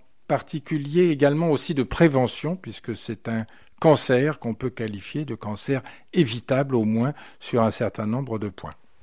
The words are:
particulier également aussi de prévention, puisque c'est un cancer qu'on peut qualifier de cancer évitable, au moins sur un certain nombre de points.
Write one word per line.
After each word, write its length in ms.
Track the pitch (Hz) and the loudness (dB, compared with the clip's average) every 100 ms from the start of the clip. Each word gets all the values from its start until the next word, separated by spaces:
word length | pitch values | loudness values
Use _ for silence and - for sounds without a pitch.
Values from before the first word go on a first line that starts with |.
| - - - | -20 -14 -4
particulier 840 | 143 - 151 - 156 143 170 175 | -4 -4 -10 -4 -4 0 2 2
également 400 | 143 143 147 170 | 4 4 4 2
aussi 240 | 139 - | 0 0
de 100 | 139 | -2
prévention, 720 | 113 - 165 135 120 - 151 185 | -2 4 4 6 0 -2 -6 -6
puisque 400 | 117 - - 107 | -10 -12 -10 -8
c'est 320 | - 110 - | -8 -8 -6
un 180 | 113 110 - - - | -4 -6 -14 -20 2
cancer 600 | 160 139 - 123 147 147 | 4 6 4 2 2 -2
qu'on 140 | 117 | -6
peut 160 | 110 127 | -6 -6
qualifier 540 | - 110 101 - 147 | -6 -8 -8 -8 -8
de 120 | 139 110 | -8 -8
cancer 460 | 104 101 - 131 - - - | -8 -8 -4 -4 -6 -18 -2
évitable, 640 | 185 123 117 - 131 143 | 0 2 -2 -2 0 2
au 100 | 123 | 2
moins 280 | 107 110 131 - - - | 2 2 0 -4 -14 -18
sur 240 | - 120 | -2 2
un 80 | 110 | 2
certain 360 | - 110 - 107 | 2 -2 -2 -4
nombre 340 | 123 127 110 | -4 -4 -6
de 80 | 104 | -6
points. 260 | - 80 - - - | -8 -16 -18 -20 -20